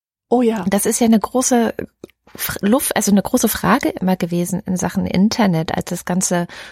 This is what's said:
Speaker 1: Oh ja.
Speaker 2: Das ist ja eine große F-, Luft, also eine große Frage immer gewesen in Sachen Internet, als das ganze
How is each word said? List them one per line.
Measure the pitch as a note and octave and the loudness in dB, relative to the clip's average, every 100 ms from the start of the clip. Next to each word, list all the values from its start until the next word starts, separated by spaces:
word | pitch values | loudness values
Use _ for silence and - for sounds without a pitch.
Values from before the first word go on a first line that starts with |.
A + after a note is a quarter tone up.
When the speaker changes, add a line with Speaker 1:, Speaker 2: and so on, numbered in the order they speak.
| _ _ _ | _ _ _
Speaker 1:
Oh | A#3+ | 2
ja. | A#3 A3 F3+ | 2 0 0
Speaker 2:
Das | G3+ G#3+ | 0 0
ist | A3+ | 2
ja | A#3 | 4
eine | A3+ | 4
große | - B3 B3+ A#3+ A3+ - - _ - _ _ | 2 -2 2 2 2 -2 -10 _ -20 _ _
F-, | - - - | -12 -8 -4
Luft, | G3 B3+ - | 0 2 2
also | - G#3+ | -2 2
eine | G3 | 2
große | - B3 A3 | 2 0 0
Frage | - E3+ G3 - | 0 0 2 0
immer | - F#3 F#3 | -2 -2 0
gewesen | E3+ E3+ F3 F3+ - | -2 -2 -2 -4 -4
in | F3+ | -4
Sachen | F3 G3 | -2 -2
Internet, | F3+ - G#3 - G3+ D#3+ E3 - | -2 2 2 2 2 2 -2 -4
als | - | -4
das | F3 | -8
ganze | - F3+ - F3 F3 - - | -4 -2 0 -2 -4 -10 -20